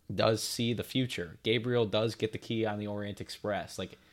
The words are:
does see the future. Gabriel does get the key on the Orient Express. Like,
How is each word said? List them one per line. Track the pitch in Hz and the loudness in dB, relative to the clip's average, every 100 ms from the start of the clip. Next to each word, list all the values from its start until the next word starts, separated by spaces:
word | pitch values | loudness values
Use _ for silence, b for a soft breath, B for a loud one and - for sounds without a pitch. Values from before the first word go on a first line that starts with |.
| _ | _
does | 98 110 110 | 2 4 4
see | - - 117 | 0 0 0
the | 110 | 0
future. | 98 131 127 - 85 - | 0 0 0 -2 -6 -4
Gabriel | 117 117 117 120 110 | 0 2 2 2 4
does | 107 117 | 2 2
get | - 107 | 0 -2
the | - | -2
key | - 113 107 | -4 0 0
on | 104 | 0
the | 104 | -4
Orient | 104 104 101 | -4 -6 -8
Express. | 95 - 107 98 85 - | -10 -6 -2 -2 -4 -6
Like, | 92 - b | -8 -8 b